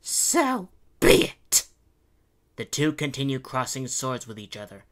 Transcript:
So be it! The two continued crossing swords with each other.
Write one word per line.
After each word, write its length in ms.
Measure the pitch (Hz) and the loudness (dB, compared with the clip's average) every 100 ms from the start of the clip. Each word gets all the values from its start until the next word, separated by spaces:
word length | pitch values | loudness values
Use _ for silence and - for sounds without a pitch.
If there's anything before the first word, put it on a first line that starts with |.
So 680 | - - - 330 277 254 185 _ _ _ | -4 -2 2 2 2 0 -6 _ _ _
be 340 | - - - - _ | 6 8 6 -4 _
it! 160 | - - _ _ _ _ _ _ _ _ - | -2 -2 _ _ _ _ _ _ _ _ -14
The 100 | 113 | -10
two 260 | - 151 | -2 -2
continued 500 | 151 151 135 139 135 | 0 -6 -4 -4 -4
crossing 440 | 131 131 123 135 131 | -4 -6 -4 -6 -6
swords 400 | - 131 123 - | -6 -4 -6 -8
with 120 | 107 | -16
each 160 | 104 107 | -14 -14
other. 300 | 104 98 _ | -14 -18 _